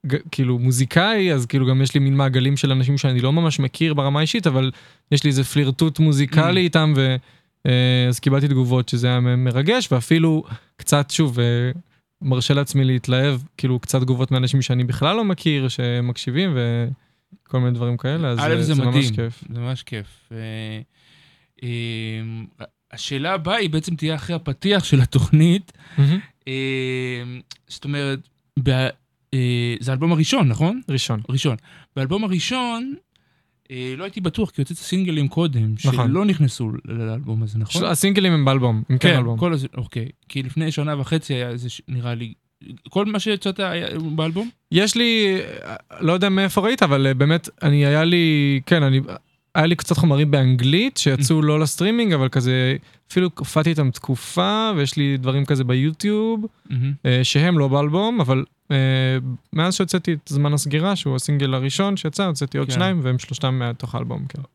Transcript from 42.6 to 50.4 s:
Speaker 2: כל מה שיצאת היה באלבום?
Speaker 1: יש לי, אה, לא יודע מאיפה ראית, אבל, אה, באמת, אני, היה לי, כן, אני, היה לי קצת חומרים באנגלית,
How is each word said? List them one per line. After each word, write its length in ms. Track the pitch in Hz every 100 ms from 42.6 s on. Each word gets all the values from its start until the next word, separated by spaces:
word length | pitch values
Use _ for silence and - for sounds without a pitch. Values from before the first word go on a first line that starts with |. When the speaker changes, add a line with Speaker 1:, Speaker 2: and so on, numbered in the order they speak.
| - 123 -
Speaker 2:
כל 160 | 190 208
מה 140 | 208
שיצאת 400 | 214 202 202 190
היה 280 | 190 170 - 160 156 160
באלבום? 340 | 160 170 233 _ _
Speaker 1:
יש 240 | 165 208 226
לי, 420 | 240 226 202 185 - - -
אה, 100 | - _ -
לא 140 | 160
יודע 160 | 180 196
מאיפה 320 | 190 196 -
ראית, 220 | 202 262
אבל, 240 | 170 139 135
אה, 60 |
באמת, 360 | 131 143 165 - _
אני, 220 | 151 147 143
היה 180 | 151
לי, 560 | 165 175 165 151 143 135 -
כן, 180 | 175
אני, 160 | 139 135 135 92 _ _ _ 165
היה 100 | 165
לי 100 | 170
קצת 220 | - 165
חומרים 340 | 165 139 151
באנגלית, 640 | 143